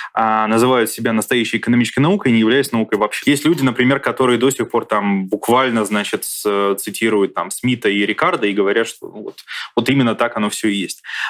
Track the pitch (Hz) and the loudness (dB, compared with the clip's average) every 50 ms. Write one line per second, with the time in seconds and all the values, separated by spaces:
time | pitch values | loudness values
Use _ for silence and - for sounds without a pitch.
0 | - - - 110 113 110 110 110 107 107 110 113 120 127 131 123 117 113 - - | -12 -6 -2 0 0 2 2 0 0 2 2 2 4 4 4 2 2 0 -2 -4
1 | 117 117 113 110 104 - 131 123 113 - - 110 - - 120 120 120 - - 131 | -4 -2 -2 -2 -2 0 0 0 0 0 -2 -4 0 2 2 2 2 0 0 0
2 | 135 160 196 202 - 131 117 113 110 110 120 139 135 - - 113 110 - - 101 | 2 2 2 2 2 2 4 4 4 4 4 2 2 0 0 -2 0 0 0 0
3 | 107 104 - - - 139 147 139 - 151 175 151 135 131 120 123 127 127 139 139 | 0 -2 -2 -2 0 0 0 2 2 2 2 4 2 0 2 2 2 2 2 2
4 | - 135 113 - 135 123 123 113 120 139 135 - 117 - - 117 104 - 110 104 | 0 -2 0 2 2 2 4 4 2 0 0 0 -4 -2 -2 -4 -2 0 -2 0
5 | 101 101 98 98 95 95 107 101 - - 120 127 131 127 117 117 107 92 104 104 | 0 0 0 0 0 -2 -4 -4 0 2 2 4 4 2 2 0 0 0 -2 -2
6 | 104 - - 98 - - - - - 107 101 101 101 101 98 98 - - 98 - | -2 -2 -6 -6 -6 -8 -10 -4 -2 0 0 2 2 0 0 -2 -4 -8 -6 -2
7 | 113 110 107 104 98 92 - - 85 92 - - - 127 123 117 - 107 101 104 | -2 0 2 2 0 0 -2 -6 -6 -6 -8 -4 -2 -2 -2 0 0 0 0 2
8 | 101 98 107 - 156 175 180 147 117 104 98 104 98 98 104 113 117 113 - - | 0 -2 0 0 0 0 0 0 -2 -2 0 2 0 2 2 0 0 -2 -6 -12
9 | - 87 87 107 104 98 - - - - - - - - - - 117 120 135 139 | -16 -16 -14 -14 -14 -14 -14 -16 -18 -14 -12 -12 -12 -4 -4 -2 0 2 2 2
10 | 127 117 107 - - 120 - 113 107 104 - - - 110 101 101 92 - - - | 2 0 0 0 -2 -2 -2 -2 -4 -4 -4 -2 -2 -2 -2 -2 -4 -6 -8 -12
11 | _ - - - - - | _ -12 -10 -8 -8 -8